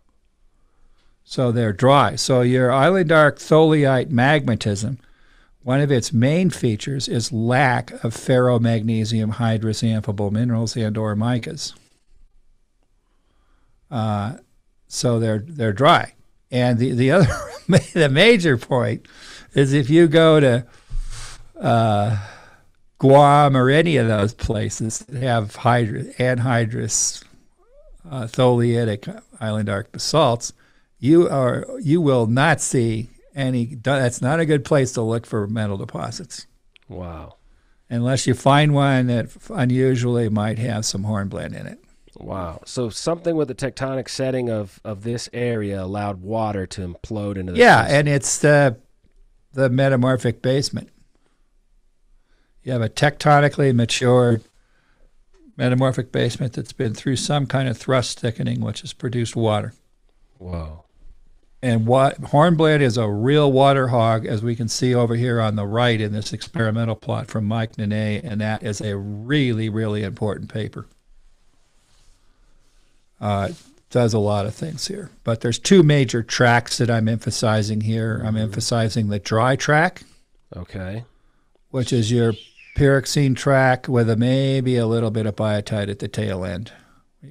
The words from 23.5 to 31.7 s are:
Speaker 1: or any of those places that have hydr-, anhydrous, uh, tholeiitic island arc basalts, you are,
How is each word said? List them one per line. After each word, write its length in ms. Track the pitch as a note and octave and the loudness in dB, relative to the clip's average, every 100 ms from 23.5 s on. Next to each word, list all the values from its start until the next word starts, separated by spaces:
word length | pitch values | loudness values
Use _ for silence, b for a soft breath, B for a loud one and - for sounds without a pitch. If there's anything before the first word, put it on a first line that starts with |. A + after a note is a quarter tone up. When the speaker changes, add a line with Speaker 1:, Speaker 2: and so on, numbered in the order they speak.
| C3+ | 4
Speaker 1:
or 120 | B2+ | 4
any 260 | D3 E3+ C#3+ | 4 4 2
of 100 | A2+ | 2
those 240 | G#2+ G2+ | 2 0
places 680 | - - G#2+ G#2 - A2+ - | -2 -4 -4 -4 -6 -6 -8
that 220 | - C3+ | -10 -6
have 320 | C3 A#2 G#2 - | -2 -2 -2 -2
hydr-, 580 | B2 A#2+ A2 - - - | 0 2 0 -4 -8 -2
anhydrous, 1080 | B2 B2 B2 A#2 A2 A#2+ A2+ - - - - _ _ _ _ C#5 - - E3 | -2 0 0 0 0 -4 -4 -4 -4 -6 -16 _ _ _ _ _ -20 -20 -12
uh, 140 | C3 | -10
tholeiitic 1000 | A2+ - B2+ A#2+ A#2 A#2 A#2 G#2 - - - - | -6 2 4 4 2 2 0 -4 -8 -16 -18 -10
island 280 | A2 G#2+ G#2+ | -6 -4 -4
arc 240 | G2+ A2+ | -6 -8
basalts, 600 | - - D3+ C#3+ A#2 - - _ _ _ - | -10 -2 2 2 0 -6 -16 _ _ _ -4
you 300 | B2 E3 F3 | 2 4 4
are, 380 | C#3 B2+ B2 - | 2 0 -2 -6